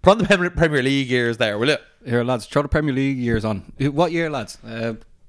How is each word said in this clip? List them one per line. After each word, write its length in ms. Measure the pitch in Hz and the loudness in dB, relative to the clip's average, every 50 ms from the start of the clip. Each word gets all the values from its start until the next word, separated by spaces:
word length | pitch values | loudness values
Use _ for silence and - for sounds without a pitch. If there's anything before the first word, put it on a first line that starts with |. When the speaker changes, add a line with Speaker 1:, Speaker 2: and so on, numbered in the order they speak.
Speaker 1:
"Put 100 | - 185 | 4 4
on 60 | 202 226 | 4 4
the 60 | 226 | 4
Premier, 240 | 202 208 180 175 175 | 2 2 2 2 0
Premier 340 | 175 143 170 160 151 139 123 | 0 2 2 2 2 2 2
League 260 | 135 139 139 135 123 | 2 0 0 0 0
years 280 | 127 123 120 117 113 | 0 0 0 0 0
there, 200 | 107 120 107 101 | 0 -2 -2 0
will 120 | 104 120 147 | 0 0 0
you?" 80 | 147 - - - _ _ - | 0 0 -4 -12 _ _ -6
Speaker 2:
Here, 180 | 131 120 120 117 | -2 0 0 0
lads, 220 | 123 127 117 - | 0 -2 -4 -4
throw 160 | - - 143 | -2 -2 -2
the 60 | 143 | 0
Premier 260 | 143 - 156 151 147 127 | 0 0 0 0 0 0
League 240 | 131 135 139 139 | 0 0 0 -2
years 260 | 127 123 120 113 110 104 | -2 0 0 0 0 0
on. 280 | 110 104 95 - - - - | -2 -4 -4 -8 -10 -6 -4
What 320 | 135 147 139 147 175 165 | -2 0 2 0 0 0
year, 180 | 170 170 170 156 | 0 -2 -4 -4
lads? 280 | 147 127 104 - - - - | -4 -6 -8 -10 -14 -18 -16
Uh, 320 | 113 113 113 113 117 113 110 - - - _ - | -12 -8 -6 -6 -6 -6 -8 -12 -20 -20 _ -20